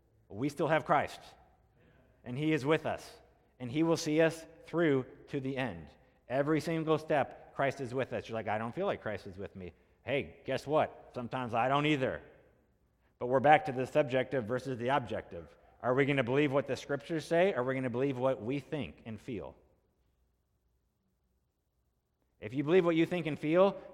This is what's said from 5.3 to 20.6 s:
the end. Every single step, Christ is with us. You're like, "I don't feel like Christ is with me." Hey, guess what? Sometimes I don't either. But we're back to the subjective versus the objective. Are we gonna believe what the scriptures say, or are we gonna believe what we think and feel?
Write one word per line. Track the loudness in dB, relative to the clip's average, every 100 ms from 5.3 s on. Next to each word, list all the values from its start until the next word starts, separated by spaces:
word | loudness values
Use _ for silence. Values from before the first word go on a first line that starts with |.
| -6
the | -6 -4
end. | -4 -6 -14 -20 _ _ -6
Every | -2 2 0
single | 0 -2 0 0
step, | 2 0 0 -4 -16 -4
Christ | -2 -2
is | -6
with | -4 -4
us. | -4 -6
You're | -6
like, | -2
"I | -2
don't | -4 -4
feel | -4
like | -4
Christ | -6 -8 -10
is | -12
with | -12 -12
me." | -16 -16 _ _
Hey, | -4 -4 -4 -10 -6
guess | -6 0
what? | 0 0 -4 -14
Sometimes | -10 -8 -6 -2
I | 0 2
don't | 2 2
either. | 2 0 -4 -10 -20 _ _ _ _ _ _ _ -8
But | 0
we're | 4
back | 8 6 6
to |
the | -4 0
subjective | 0 2 0 0 -2 -2
versus | -6 -4 -4
the | 0
objective. | 0 0 -8 -8 -12 -14 -20 _ -6
Are | 0
we | 2 4
gonna | 2
believe | 2 2 2
what | 2 0
the | -4
scriptures | -4 -6 -4 -6 0
say, | 2 4
or | 2
are |
we | -2 -2
gonna | -2
believe | 0 0 0
what | 0 0
we | -2 -6
think | -4 -6 -8 -10 -14
and | -14
feel? | -10 -10 -10 -16 _ _ _ _ _ _ _ _ _ _